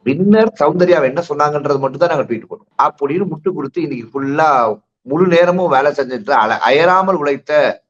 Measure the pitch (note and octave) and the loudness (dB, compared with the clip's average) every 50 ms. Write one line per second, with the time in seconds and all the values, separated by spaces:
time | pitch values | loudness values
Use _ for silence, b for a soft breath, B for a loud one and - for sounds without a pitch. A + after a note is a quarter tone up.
0 | _ B2 C#3 D#3 F#3+ G3+ G#3 A3 A3 A3 - - - D3+ D#3+ F3+ F3+ F3 F3 D#3+ | _ -4 -2 0 2 4 4 4 4 2 0 0 0 0 2 2 2 4 4 2
1 | C#3 C3 C3 E3+ E3+ - D3 D3 D3+ D3 D3 D3 C3+ C#3+ D3 C#3 C#3 C3 C3 C#3+ | 2 0 -2 -4 -6 -6 -4 -2 -2 -2 -2 -2 -2 -2 -2 -2 -2 -4 -2 -2
2 | F3 F3 E3+ C#3+ A#2+ A2 A#2+ G2+ - - F2 - _ _ _ - C3 D3 D3 _ | -2 0 0 -2 -4 -4 -6 -8 -8 -12 -18 -20 _ _ _ -2 -2 -2 -2 _
3 | C#3+ C#3 D3+ F3+ G3+ F3+ D#3+ D3+ - G3 E3 D3+ C#3 C3 - F3 D#3+ D3 C3+ A#2+ | -6 -4 -2 -4 -4 -4 -6 -6 -6 -6 -6 -6 -8 -8 -6 -6 -6 -6 -8 -10
4 | A2+ A2+ - C#3 C3+ C#3 C#3+ D#3 D#3+ D#3 C#3+ B2+ A#2+ A2 G#2 G#2 _ _ _ _ | -12 -10 -8 -6 -6 -4 -2 0 0 2 2 2 0 0 -2 -6 _ _ _ _
5 | _ B2 C#3 D#3+ F#3 F3+ E3+ E3+ F3 F3 F3+ - F#3 E3 C#3 C3 C#3 D3 C#3+ - | _ -6 0 0 2 4 4 4 4 4 2 0 0 0 2 2 2 0 0 -2
6 | C3+ B2 B2+ A#2+ G2+ B2 C#3 A#2+ G#2+ A2 A2+ - F#2+ A#2+ C3+ D3 E3 F3+ F#3 F#3+ | -4 -4 -6 -8 -4 0 0 2 2 2 0 0 0 2 2 4 4 4 2 2
7 | G3 F#3+ F#3+ D#3+ C#3+ C#3+ C#3+ C#3 - - D3+ D3+ C#3 A#2 - - _ _ | 2 0 -2 -2 -2 -2 -4 -4 -4 -2 0 2 2 0 -2 -6 _ _